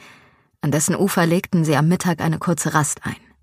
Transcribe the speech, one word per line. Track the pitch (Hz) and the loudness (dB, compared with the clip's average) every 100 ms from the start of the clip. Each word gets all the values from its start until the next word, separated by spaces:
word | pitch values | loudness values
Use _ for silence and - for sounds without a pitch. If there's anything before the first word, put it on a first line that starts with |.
| - - _ _ _ _ | -20 -20 _ _ _ _
An | 151 | -2
dessen | 143 - | 0 0
Ufer | 170 190 - 165 | 0 0 2 2
legten | 170 - 175 | 2 0 0
sie | 156 143 | 2 2
am | 156 | 2
Mittag | 180 180 160 | 2 0 -2
eine | 160 156 | -2 -2
kurze | - 165 - | -2 -2 0
Rast | 160 147 - | 0 0 -4
ein. | - - - _ | -8 -10 -14 _